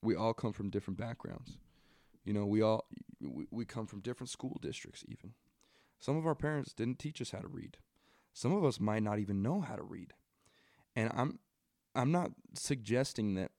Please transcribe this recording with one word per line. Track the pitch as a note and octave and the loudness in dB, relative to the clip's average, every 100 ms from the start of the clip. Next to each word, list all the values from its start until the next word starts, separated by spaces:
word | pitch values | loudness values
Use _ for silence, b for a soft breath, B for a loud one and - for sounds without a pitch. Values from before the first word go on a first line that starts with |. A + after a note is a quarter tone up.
We | A2+ | 2
all | F2+ A2+ | 2 2
come | A2+ A#2+ | 2 -2
from | G#2 G2+ | -2 0
different | G2 F#2+ F#2 | 0 -2 -4
backgrounds. | A#2 A#2 - - - - - b b b b b | -4 -6 -8 -10 -12 -16 -18 b b b b b
You | - | -2
know, | G#2 G#2 | 0 4
we | G#2+ | 6
all, | A2 A2 - - - - | 6 4 0 -10 -14 -8
we, | C#2 B1+ D2 | -8 -6 -6
we | A2+ | -6
come | A#2 A#2 A2 | -6 -6 -6
from | G#2 | -6
different | G2 B2 B2 | -6 -6 -8
school | - C3 - | -6 -6 -4
districts | - - - - - | -6 -6 -10 -14 -14
even. | - - - _ _ b b b b | -14 -14 -18 _ _ b b b b
Some | - D3 | -2 2
of | D#3+ | 2
our | D3+ | 2
parents | D3 D3+ - | 2 0 -2
didn't | - A2+ C3 | -2 -2 -2
teach | D3+ D3+ | -6 -6
us | A#2+ | -6
how | - | -6
to | - | -8
read. | - - - - _ b b b | -8 -10 -14 -20 _ b b b
Some | - B2 | -4 2
of | F#3+ | 4
us | D#3 G#2+ | 4 4
might | G#2 A2 | 2 4
not | G#2+ G#2 | 2 2
even | G2+ G2 | 2 2
know | G2+ F#3 | 2 2
how | E3+ | -2
to | - | -6
read. | G2+ - F2+ - _ _ b b b b b | -8 -10 -12 -16 _ _ b b b b b
And | - A2+ | 0 0
I'm, | - C3 - _ _ _ _ _ | 2 0 -2 _ _ _ _ _
I'm | - B2+ | 2 4
not | F3 F3 - - | 4 2 -4 -14
suggesting | - - C3+ G#2+ A#2+ C#3 - G#2+ | -8 -2 -2 2 2 2 2 2
that | F#2+ F#2 | 2 0